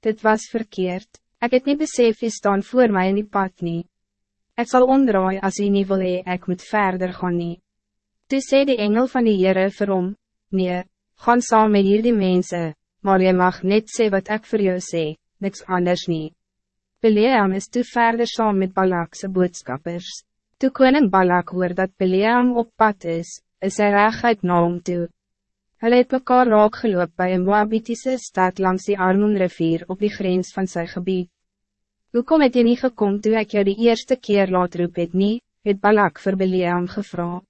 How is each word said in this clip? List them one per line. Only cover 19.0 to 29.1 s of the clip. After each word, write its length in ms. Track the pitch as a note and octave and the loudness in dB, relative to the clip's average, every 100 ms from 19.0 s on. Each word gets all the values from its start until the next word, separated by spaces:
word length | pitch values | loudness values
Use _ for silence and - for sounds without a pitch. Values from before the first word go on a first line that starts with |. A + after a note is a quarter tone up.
| E3+ | -4
se 140 | - G3 | -10 -6
boodskappers. 960 | F#3 F3+ F3 - C3 E3+ F3 F3+ - _ _ _ _ | -2 -2 -2 -12 -10 -8 -12 -12 -18 _ _ _ _
Toe 120 | C4 | -4
koning 400 | - C4 C#4 A#3+ | 4 4 4 4
Balak 380 | F#3+ F#3 F3+ F3 | 4 2 2 -2
hoor 240 | F3+ F3+ | -4 -4
dat 220 | F3+ F#3+ _ | -2 -4 _
Bileam 600 | F#3 F#3 G#3+ A#3+ B3 A#3+ | 0 2 2 2 2 0
op 120 | A#3 _ | -4 _
pad 280 | A3 G3+ | 0 0
is, 360 | E3+ E3 E3+ - _ _ | -6 -6 -8 -16 _ _
is 160 | F#3+ - | -8 0
hy 100 | G#3 | 2
reguit 500 | G3+ G#3 A3+ A#3+ A3 F3+ | 4 2 2 -2 0 0
na 140 | F3 | 2
hom 160 | E3+ F3 | 2 -2
toe. 240 | F3 F3 E3+ _ _ _ _ _ _ _ | -6 -6 -6 _ _ _ _ _ _ _
Hulle 140 | A3+ B3 | 2 2
het 120 | B3+ | 2
mekaar 360 | C4 C4 B3 B3+ | -2 2 2 4
raak 300 | G#3+ G#3 G#3+ | 4 4 2
geloop 320 | A#3 F#3 F3 _ | -2 0 -2 _
by 100 | F3+ | -2
een 120 | F#3 | 0
Moabitiese 720 | F3+ G#3 G#3+ A3 A3 A#3 C4 B3+ | 2 0 0 -2 -4 -8 -4 -6
stad 400 | - - F#3 F#3 | -6 -2 -2 0
langs 260 | F#3 F#3 - | -2 -2 -2
die 80 | G3+ | -2
Arnon 400 | F#3 | 2